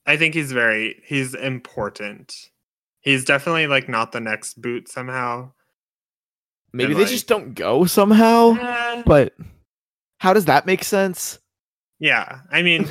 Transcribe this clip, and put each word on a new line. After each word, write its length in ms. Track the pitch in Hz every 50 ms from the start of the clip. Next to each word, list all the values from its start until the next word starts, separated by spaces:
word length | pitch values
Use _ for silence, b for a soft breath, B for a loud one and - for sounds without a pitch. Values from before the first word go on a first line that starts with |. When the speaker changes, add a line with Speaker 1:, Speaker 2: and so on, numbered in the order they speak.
| _
Speaker 1:
I 100 | 143 151
think 180 | 151 165 160 156
he's 200 | 160 147 135 131
very, 480 | 123 117 113 107 107 110 110 - - _
he's 300 | - 147 135 131 123 131
important. 1120 | - 131 135 131 120 - - _ 127 104 104 - - 107 104 104 - - - - - - - _ _ _ _ _ _ _ _ _ _
He's 240 | - 139 139 131 131
definitely, 420 | - 143 135 - 175 165 160 156 143
like, 220 | 139 135 131 131
not 240 | 120 113 113 113 -
the 80 | 120
next 400 | 117 110 107 - - - - 120
boot 260 | 117 123 120 113 - -
somehow. 640 | - 131 127 127 127 131 123 120 120 123 127 131 _ _ _ _ _ _ _ _ _ _ _ _ _ _ _ _ _ _ _ _ _ _ _ _
Speaker 2:
Maybe 200 | - 123 127 139
Speaker 1:
And, 40 | 151 170
Speaker 2:
they 40 | 208
Speaker 1:
like 80 | 247
Speaker 2:
just 160 | 254 240 - -
don't 260 | 226 208 - 131 107
go 320 | - 82 98 117 147 185
somehow, 680 | 175 - 214 196 208 214 214 226 226 233 233 233 233 226 233
Speaker 1:
Eh. 460 | 240 247 240 240 240 240 240 240 233
Speaker 2:
but 280 | - 156 143 123 - - - - - - _ _ _ _ _ _ _ _ _ _ _ _ _
how 120 | - 185 190
does 120 | 214 175
that 200 | - - - -
make 180 | 185 185 180 -
sense? 540 | - 208 196 196 185 175 - - - - - _ _ _ _ _ _ _ _ _ _ _ -
Speaker 1:
Yeah, 400 | 151 147 127 110 - - - 131 - -
I 100 | 143 165
mean, 260 | 175 175 165 160 190 143